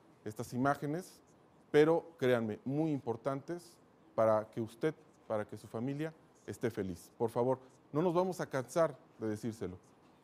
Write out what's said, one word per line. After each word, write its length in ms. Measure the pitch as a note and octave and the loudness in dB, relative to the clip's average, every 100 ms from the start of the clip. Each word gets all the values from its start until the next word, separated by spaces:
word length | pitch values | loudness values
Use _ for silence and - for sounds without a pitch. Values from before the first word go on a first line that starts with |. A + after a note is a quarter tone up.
| _ _ | _ _
estas 300 | G#2+ G#2 A#2 | -12 -10 -8
imágenes, 680 | B2 C#3 C#3+ D3 D#3 - - _ _ _ _ _ | 0 0 0 -2 -6 -8 -16 _ _ _ _ _
pero 360 | D3 D3+ E3 - - | 6 6 4 -2 0
créanme, 420 | B2+ A#2+ A2+ G#2+ | 2 2 2 -4
muy 280 | B2+ C#3+ D#3+ | -4 -2 0
importantes 840 | C#3 A#2+ A2+ C#3+ C#3 C#3 E3+ - - _ _ - | -2 -4 -4 -4 -6 -6 -10 -12 -20 _ _ -6
para 340 | - A2 G#2+ G#2+ | 2 4 4 2
que 100 | - | -6
usted, 340 | A2 - D#3 D#3 - - - | -8 -4 -4 -4 -12 -20 -6
para 160 | A2 | -4
que 140 | G#2 G#2 | -4 -10
su 100 | A2 | -12
familia 440 | A2+ B2+ C#3+ D#3+ - - _ - | -6 -6 -4 -6 -10 -20 _ -14
esté 240 | A2 A#2+ | -6 -4
feliz. 400 | G#2+ F#2+ F2 - - | -2 -4 -6 -12 -4
Por 100 | A#2 | -2
favor, 300 | B2 B2 B2+ - - _ | 0 0 0 -4 -20 _
no 100 | C#3+ | -2
nos 120 | F3+ | 0
vamos 260 | E3+ F#3+ E3+ | 2 0 -2
a 60 | D3 | -4
cansar 500 | C3+ B2+ E3+ D#3+ C#3 - - | -4 -2 0 0 0 -18 -8
de 100 | A2 | -4
decírselo. 480 | G#2 A#2+ G#2 F#2 F2+ - - - - | -4 -6 -6 -8 -10 -18 -20 -20 -20